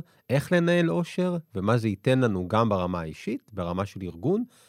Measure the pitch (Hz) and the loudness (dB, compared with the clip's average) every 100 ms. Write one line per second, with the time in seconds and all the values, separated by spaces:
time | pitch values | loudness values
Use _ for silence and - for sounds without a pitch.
0 | - _ - 139 - 175 170 175 165 170 | -4 _ -2 -2 2 2 4 2 2 0
1 | 170 - 180 175 - 101 101 117 110 95 | -4 -2 -2 -2 -6 -4 2 2 2 -2
2 | - 131 123 95 90 107 113 98 90 90 | 2 4 4 0 0 2 2 2 0 -2
3 | 80 80 - - _ 98 87 90 101 101 | -6 -10 -8 -8 _ -8 -4 -4 -4 -6
4 | 90 85 117 202 247 _ | -10 -6 -2 -2 -2 _